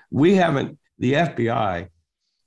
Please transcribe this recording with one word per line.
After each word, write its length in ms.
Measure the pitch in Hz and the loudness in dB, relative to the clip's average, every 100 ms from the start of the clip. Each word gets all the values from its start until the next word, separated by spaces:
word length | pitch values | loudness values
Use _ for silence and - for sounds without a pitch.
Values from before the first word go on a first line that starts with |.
| _ | _
we 240 | 113 165 | 0 4
haven't, 440 | 196 170 139 - - _ _ | 4 2 0 -4 -10 _ _
the 160 | 123 | -2
F 220 | 143 170 - | 0 -2 -2
B 120 | 113 | -2
I, 400 | 120 104 87 87 _ _ _ _ _ | -2 -2 -4 -10 _ _ _ _ _